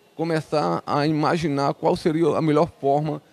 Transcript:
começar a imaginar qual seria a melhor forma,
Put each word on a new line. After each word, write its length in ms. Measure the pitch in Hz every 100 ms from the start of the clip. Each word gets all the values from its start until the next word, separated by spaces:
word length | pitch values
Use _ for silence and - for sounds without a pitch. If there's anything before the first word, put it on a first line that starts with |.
| _ -
começar 640 | 165 156 - 151 170 170 -
a 200 | 135 147
imaginar 680 | 156 151 160 156 139 139
qual 220 | 156 160 175
seria 320 | 185 156 160 113
a 40 |
melhor 300 | 156 147 170 -
forma, 420 | 139 143 156 147 -